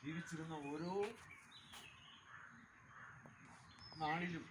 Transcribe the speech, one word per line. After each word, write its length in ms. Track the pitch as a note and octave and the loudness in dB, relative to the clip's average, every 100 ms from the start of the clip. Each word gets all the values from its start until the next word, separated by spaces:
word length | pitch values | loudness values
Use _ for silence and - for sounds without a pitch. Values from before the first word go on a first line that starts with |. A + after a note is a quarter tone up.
ജീവിച്ചിരുന്ന 500 | C#3 E3 E3+ D#3+ D#3+ D#3 C#3 | 2 0 0 -2 0 0 2
ഓരോ 220 | D3+ F3 G3 G#3 A#3 - - - - - - - - - - - - - - - - - - - - - - - - - - - D#3 | 2 4 6 6 2 -10 -12 -12 -14 -10 -10 -10 -12 -14 -16 -12 -12 -10 -12 -14 -16 -14 -10 -10 -10 -12 -12 -14 -12 -12 -12 -10 4
നാളിലും 420 | D#3 D#3+ F3 E3 - | 6 8 6 4 0